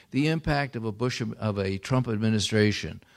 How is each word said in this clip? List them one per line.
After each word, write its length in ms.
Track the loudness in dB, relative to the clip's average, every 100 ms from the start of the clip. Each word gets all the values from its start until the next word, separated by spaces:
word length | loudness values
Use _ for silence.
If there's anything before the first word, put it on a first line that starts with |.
| -6
the 160 | 0 0
impact 480 | 0 0 0 -2
of 100 | -4
a 60 | -6
Bush, 320 | -2 -2 -2 -6 -2
of 200 | -2 0
a 180 | -2 -2
Trump 300 | 0 0 0
administration, 920 | 0 2 2 2 4 4 2 -6 -10 -18